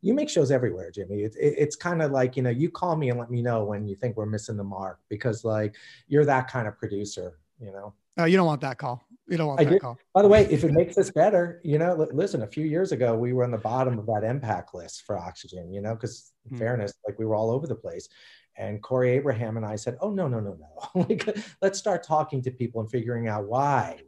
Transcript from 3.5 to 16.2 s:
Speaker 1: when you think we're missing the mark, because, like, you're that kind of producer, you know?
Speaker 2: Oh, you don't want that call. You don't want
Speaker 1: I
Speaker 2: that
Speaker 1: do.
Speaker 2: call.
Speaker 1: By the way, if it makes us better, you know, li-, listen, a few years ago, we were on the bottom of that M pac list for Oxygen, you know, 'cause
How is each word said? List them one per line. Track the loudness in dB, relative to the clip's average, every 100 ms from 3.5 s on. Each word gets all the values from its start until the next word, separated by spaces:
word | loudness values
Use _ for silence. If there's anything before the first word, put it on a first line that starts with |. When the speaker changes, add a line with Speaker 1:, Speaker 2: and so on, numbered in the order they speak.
| 0
Speaker 1:
when | 0 -4 -6
you | -4
think | -6 -4
we're | -4
missing | -4 -6 -6
the |
mark, | -6 -8 -8 -10 _
because, | -6 -4 -2 -2
like, | -2 -2 -6 -20 -20 _
you're | 4 4
that | 4 2
kind | -4 -4
of | -6
producer, | -6 -6 -6 -8 -12 -14 _ _
you | -16
know? | -14 -16 _ _ 0
Speaker 2:
Oh, | 4
you | 6
don't | 4
want | 2
that | -4 -6
call. | -8 -8 _ -20 -6
You | -2
don't | -2
want | 2
Speaker 1:
I |
Speaker 2:
that | 4
Speaker 1:
do. | 4
Speaker 2:
call. | 2 -12 _
Speaker 1:
By | 4
the | 8
way, | 8 6
if | 4 4
it |
makes | 4 4 2
us | 0
better, | 4 4 4 0 -4
you | -2 2
know, | 2 2
li-, | 0
listen, | 0 0 -2
a | -4
few | -4 -2
years | 0 0
ago, | 2 2 2
we | 0
were | 0 0
on |
the | 0
bottom | -2 0 0 0
of | -2
that | -2 0
M | -2
pac | -2 -4 -4
list | -14 -14 -16 -8
for | -8
Oxygen, | -6 -14 -16 -14 -10
you | -8
know, | -6 -6
'cause | -8 -10